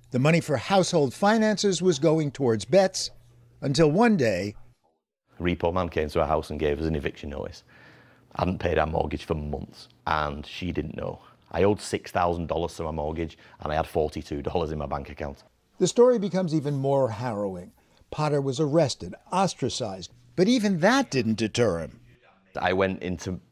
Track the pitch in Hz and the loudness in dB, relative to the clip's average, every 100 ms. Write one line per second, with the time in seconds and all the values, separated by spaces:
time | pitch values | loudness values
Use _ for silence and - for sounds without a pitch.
0 | - 127 147 170 151 127 - 196 170 170 | -6 0 2 2 0 -2 2 2 2 2
1 | 135 - 202 226 214 208 202 170 185 139 | 0 2 2 4 2 2 0 2 0 2
2 | 160 160 147 - 131 107 110 185 190 - | 4 2 0 0 0 0 4 4 4 0
3 | - - - - _ - 135 143 156 170 | -8 -10 -20 -20 _ -8 -2 4 4 6
4 | 240 202 113 90 101 - - _ _ _ | 4 4 2 2 -2 -8 -18 _ _ _
5 | _ _ _ - 87 85 85 92 85 80 | _ _ _ -4 -2 2 0 0 0 -2
6 | 76 85 76 78 - 76 76 73 80 76 | 0 0 2 0 -2 -2 0 0 0 -2
7 | 71 - 76 69 - - - - - - | -4 -8 -10 -8 -10 -12 -20 -20 -20 -20
8 | - _ _ - 90 95 87 78 78 78 | -20 _ _ -4 -2 0 0 2 0 0
9 | 76 76 - 78 73 71 - - - _ | -2 -4 -4 -4 -4 -8 -10 -16 -20 _
10 | - 78 73 71 73 - 87 78 76 - | -4 -2 -2 -6 -12 -8 -6 -4 -6 -8
11 | 50 50 - _ _ 85 98 104 - 98 | -10 -10 -16 _ _ 2 2 2 -2 -6
12 | - 95 87 87 78 80 85 - 80 78 | -2 0 0 0 -2 -2 -4 -6 -6 -4
13 | 76 80 82 - - - 73 78 80 85 | -6 -4 -6 -10 -20 -10 -4 -2 -2 0
14 | 78 80 - 73 73 90 78 78 71 73 | -2 -4 -8 -6 -4 -2 -2 -4 -6 -6
15 | - 78 73 69 _ _ _ - 180 - | -8 -10 -10 -10 _ _ _ -2 0 6
16 | 247 240 190 180 180 156 139 139 139 139 | 6 4 0 -2 0 -2 -2 -2 0 2
17 | 127 107 127 104 101 90 90 _ _ _ | 2 -2 -6 -4 -4 -6 -14 _ _ _
18 | - - 151 143 135 127 151 160 139 - | -12 -4 0 0 0 -2 2 2 2 0
19 | 87 - - 180 180 - 123 - 110 92 | -10 -14 -4 0 0 0 -4 -4 -6 -8
20 | 87 _ - - 185 247 202 180 190 269 | -14 _ -6 0 4 4 2 2 4 4
21 | 254 135 110 107 110 - 113 85 71 - | 2 0 0 0 0 2 2 0 -4 -14
22 | - _ _ _ _ - 90 92 95 95 | -20 _ _ _ _ -2 0 2 2 0
23 | 92 90 98 87 - | -6 -6 -6 -8 -10